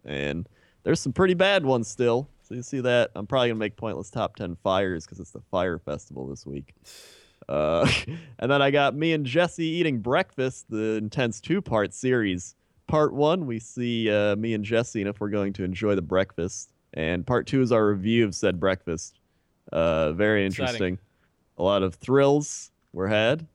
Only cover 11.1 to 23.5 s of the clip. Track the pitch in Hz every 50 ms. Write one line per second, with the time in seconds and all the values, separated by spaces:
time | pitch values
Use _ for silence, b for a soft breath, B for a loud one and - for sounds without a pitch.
11.1 | - 147 127 117 104 - - - 165 202 - - 120 107 101 92 - - - 127
12.1 | 127 120 110 98 90 90 - - _ _ _ _ _ _ _ - 156 156 151 143
13.1 | - 139 147 151 170 190 165 127 117 110 113 - - 127 123 120 120 113 113 107
14.1 | 104 104 104 104 101 104 110 117 113 107 104 107 117 113 120 - - 113 98 101
15.1 | 101 101 104 104 101 104 98 98 98 - 95 92 92 90 110 104 101 95 85 73
16.1 | 87 92 95 - _ - 85 92 - - - _ _ _ _ _ - 80 80 80
17.1 | 87 90 87 - 123 113 - - 139 135 131 113 120 110 107 104 104 98 92 110
18.1 | 113 117 117 104 87 - - 98 90 85 90 95 92 - _ 87 82 82 - -
19.1 | _ _ _ _ _ _ _ _ _ _ _ - - 82 82 85 80 80 80 76
20.1 | 80 87 104 104 107 104 98 95 98 - 131 127 120 110 98 90 92 92 _ _
21.1 | _ _ _ _ _ _ _ _ _ - 87 95 101 98 95 92 90 _ - -
22.1 | 127 139 139 139 143 147 147 - - - - - _ _ _ _ - 85 95 98
23.1 | 107 107 110 117 147 160 160 -